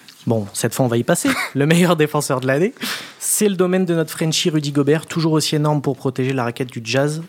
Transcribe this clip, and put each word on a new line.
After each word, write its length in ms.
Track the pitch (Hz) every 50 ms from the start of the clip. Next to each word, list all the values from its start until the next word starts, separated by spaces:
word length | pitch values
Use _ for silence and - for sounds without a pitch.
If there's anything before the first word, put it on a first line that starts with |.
| - - - - -
bon, 200 | 123 113 110 101 98 -
cette 200 | - - 113 -
fois, 120 | - 131
on 20 | 117
va 80 | 117
y 80 | 117 120
passer. 240 | - 175 - - 269 254 -
<laughs> 120 | - - -
Le 120 | 135 143
meilleur 280 | 156 170 170 185 170 175
défenseur 460 | 156 151 147 - 151 139 - 139 127
de 60 | 127
l'année, 260 | 131 135 147 180 240 - - - - - - - - - -
c'est 320 | - - - - 214 202
le 60 | 190
domaine 280 | 170 185 180 185 185 190
de 100 | 170 170
notre 160 | 165 156 156
Frenchie 380 | - - 165 160 151 - - 175
Rudy 240 | 151 156 143 147
Gobert, 320 | 139 147 135 139 151 160 -
toujours 280 | - - 170 156 165
aussi 220 | 156 151 - - 156
énorme 280 | 151 151 151 151 143
pour 160 | 127 143 127 -
protéger 340 | - 135 127 - 127 131
la 120 | 135 131 120
raquette 260 | 117 117 - 135 120
du 100 | - 123
Jazz. 400 | 113 113 120 135 143 147 151 160 165